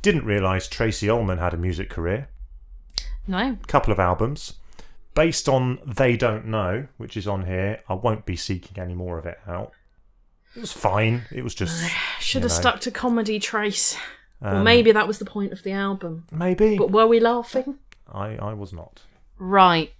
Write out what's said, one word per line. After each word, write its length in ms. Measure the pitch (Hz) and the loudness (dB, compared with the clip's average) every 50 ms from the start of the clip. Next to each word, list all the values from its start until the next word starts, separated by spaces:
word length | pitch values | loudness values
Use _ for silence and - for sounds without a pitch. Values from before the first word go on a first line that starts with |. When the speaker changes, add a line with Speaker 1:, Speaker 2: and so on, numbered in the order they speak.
Speaker 1:
didn't 220 | - 202 190 151 120 | 4 4 2 2 2
realise 420 | 113 101 104 95 92 95 95 - | 2 0 2 2 2 0 0 -2
Tracey 420 | - - - 120 110 101 - - 101 | -6 -4 -2 0 0 0 0 0 2
Ullman 280 | 113 120 110 95 92 | 2 2 2 0 -2
had 160 | 87 90 90 82 | 0 -2 -2 -2
a 40 | |
music 320 | 82 85 92 87 80 98 - | -2 -2 -2 -2 -4 -6 -8
career. 400 | - - 82 85 98 123 139 - - - - - - - - - - - - - - - - - - - - | -6 -4 -2 -2 -2 -4 -6 -10 -14 -16 -16 -16 -16 -20 -20 -18 -20 -20 -20 -8 -8 -8 -6 -6 -8 -8 -6
Speaker 2:
No. 300 | 208 185 180 226 269 247 202 - | -4 -2 -2 -2 -2 -4 -6 -8
Speaker 1:
Couple 240 | - - 139 - - | 0 0 2 4 4
of 80 | 104 92 | 2 2
albums. 540 | 92 90 90 - 110 123 147 - - - - - - - - - - - - - - - - | 2 2 2 2 0 -2 -2 -6 -8 -12 -14 -14 -16 -16 -16 -16 -16 -18 -18 -20 -20 -4 2
Based 340 | 147 156 175 165 - - 147 | 2 2 2 2 0 2 2
on 300 | 135 131 127 127 123 - - | 4 4 4 2 -2 -4 -6
They 300 | 139 113 - 135 127 120 | -8 0 2 4 4 4
Don't 280 | 110 127 117 107 110 - | 2 2 0 0 -2 -4
Know, 420 | 113 110 110 98 90 95 117 143 - _ | -4 -2 -2 0 0 -2 -4 -6 -10 _
which 180 | - 113 95 - | -16 -16 -10 -8
is 100 | 110 92 | -6 -4
on 180 | 104 101 95 92 | -4 -4 -4 -4
here, 360 | 92 92 92 95 101 110 - - | -2 -2 -2 -2 -2 -4 -6 -6
I 60 | - 92 | -8 -8
won't 320 | 95 110 120 110 107 - | -2 -2 -2 -2 -2 -4
be 100 | - - | -6 -6
seeking 460 | - - - 95 90 - - - 98 | -6 -4 -4 -6 -6 -6 -12 -12 -10
any 120 | 92 90 90 | -8 -8 -8
more 240 | 90 90 90 87 82 | -8 -6 -6 -6 -8
of 60 | 78 | -8
it 120 | 87 - - - | -10 -12 -12 -12
out. 240 | 101 85 90 101 - _ _ _ _ _ _ _ _ _ _ _ _ _ _ _ _ _ | -10 -8 -8 -8 -10 _ _ _ _ _ _ _ _ _ _ _ _ _ _ _ _ _
It 60 | 233 | -14
was 100 | 233 - | -12 -12
fine. 520 | - - - 101 92 104 110 113 117 123 113 - | -10 -2 0 2 2 4 2 2 0 -2 -4 -8
It 120 | - 127 123 | -10 -8 -8
was 100 | 117 - | -8 -4
just, 360 | - 101 82 165 165 165 170 - - - | -4 -4 -4 -2 -4 -4 -4 -4 -4 -6
Speaker 2:
<sighs> 140 | - - - | -6 -6 -4
Should 200 | - - - 262 | -4 -2 0 0
Speaker 1:
you 20 | - | 0
Speaker 2:
have 80 | 240 | 0
Speaker 1:
know. 40 | - - | 0 2
Speaker 2:
stuck 180 | - 247 240 240 | 2 2 0 0
to 100 | - 247 | -6 -8
comedy, 480 | - - - 254 240 233 214 208 214 208 | -6 -2 0 0 2 2 0 0 -2 -2
Trace. 580 | 202 - - 214 208 208 202 - - - - - - - - - _ _ _ - | -2 -2 -2 -2 -2 0 0 0 -2 -2 -2 -4 -10 -14 -16 -20 _ _ _ -10
Or 80 | - 101 - | -4 -2 0
Speaker 1:
Um, 80 | 196 202 | 4 6
Speaker 2:
maybe 280 | 226 233 240 226 226 | 8 8 8 8 8
that 160 | 214 214 208 | 6 6 4
was 120 | 185 214 - | 0 -2 -4
the 60 | 202 | -6
point 260 | 190 - 208 196 196 - | -8 -6 -6 -6 -6 -6
of 100 | 196 - | -8 -8
the 80 | 196 190 | -6 -4
album. 520 | 196 196 196 196 190 185 170 160 165 165 _ | -2 -2 -2 -4 -4 -6 -10 -10 -12 -14 _
Speaker 1:
Maybe. 460 | - 156 175 185 185 180 214 220 208 | -6 -2 0 0 4 4 4 4 6
Speaker 2:
But 140 | 196 - - | 4 2 4
were 160 | 190 214 220 | 4 4 6
we 120 | 226 233 233 | 6 6 6
laughing? 560 | 226 233 240 240 233 - - 262 262 277 269 - - - - _ - - | 6 4 2 0 -4 -2 -4 -4 -4 -4 -10 -12 -16 -20 -20 _ -20 -14
Speaker 1:
I, 260 | - 101 98 107 110 | -8 -8 -6 -6 -6
I 160 | 113 104 104 110 | -8 -8 -8 -8
was 180 | 104 101 95 92 | -8 -10 -12 -12
not. 280 | 82 80 - - - - - _ _ - _ - | -16 -16 -18 -20 -20 -20 -20 _ _ -20 _ -18
Speaker 2:
Right. 560 | - 185 185 196 196 190 180 170 165 156 - - | -12 -6 2 6 8 8 8 8 4 0 -2 -8